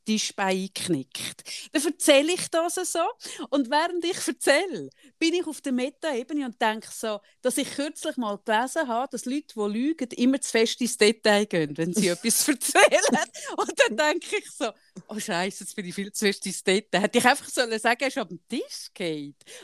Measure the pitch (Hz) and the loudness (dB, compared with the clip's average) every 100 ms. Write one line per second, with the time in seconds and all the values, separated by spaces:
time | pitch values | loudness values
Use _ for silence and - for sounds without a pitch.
0 | - 214 - - 196 190 190 - - 151 | -2 0 0 -2 0 0 -2 -6 -2 -2
1 | 131 - - - - - - 311 311 302 | -2 -10 -12 -12 -14 -14 -4 -2 -2 0
2 | - 277 302 359 - 330 339 359 359 339 | 6 6 6 -2 -2 -2 0 -4 -4 -2
3 | 359 - - - 302 277 233 294 339 349 | -4 -4 -14 -12 -2 0 2 2 2 0
4 | 339 381 - 262 - 285 381 247 135 - | -2 -2 -4 -2 4 4 2 -6 -10 -14
5 | 277 _ 330 359 320 294 277 247 254 - | _ _ 0 2 -2 -6 -2 -2 -2 -4
6 | 330 254 254 294 269 196 226 220 - - | -4 -4 -4 -4 -6 0 0 0 -8 -8
7 | 226 208 - _ 254 247 269 - 294 311 | -6 -6 -10 _ -2 0 -2 -2 -6 -4
8 | 320 302 226 202 - 214 254 320 285 233 | -8 -4 -4 -6 0 0 2 -2 -2 -2
9 | 269 240 - 277 - 226 208 208 269 330 | -4 -6 -6 -6 -6 -4 -2 -2 -2 -2
10 | 254 - 247 269 - 233 226 - 233 - | -6 0 2 2 0 2 2 0 -4 4
11 | 208 - 220 202 208 175 151 143 170 180 | 4 4 4 4 4 0 -2 -2 -2 2
12 | 185 175 226 - - 277 - - 539 302 | 0 0 0 0 0 0 2 6 8 6
13 | 427 269 339 - 587 359 415 339 523 226 | 4 2 -2 -8 -10 -4 -4 2 2 4
14 | 302 330 - 403 - - 240 - _ - | 2 0 -4 -6 -6 -6 -6 -6 _ -20
15 | - 214 202 170 185 - 190 - 180 175 | -14 -10 -4 -2 -2 -6 -12 -10 -10 -8
16 | 196 - 208 196 - 180 - 190 - 175 | -8 0 0 0 -6 -4 2 2 2 0
17 | 208 240 240 277 - - 240 220 220 240 | 4 4 6 4 0 -2 -2 0 0 0
18 | 269 269 202 180 _ 254 554 - - - | 0 -2 -6 -8 _ -8 -8 -12 -16 -8
19 | 175 151 143 - - - | -6 -6 -8 -16 -20 -20